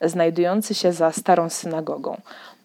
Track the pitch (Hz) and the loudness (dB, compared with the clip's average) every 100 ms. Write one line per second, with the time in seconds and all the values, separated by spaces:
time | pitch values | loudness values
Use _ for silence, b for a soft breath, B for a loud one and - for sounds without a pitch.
0 | 170 175 165 165 175 202 214 208 180 170 | -2 2 2 2 0 0 -2 0 0 2
1 | 160 - - 175 165 - 175 160 151 147 | 0 0 2 2 2 -4 -6 -6 -6 -6
2 | - - - B B B | -8 -10 -14 B B B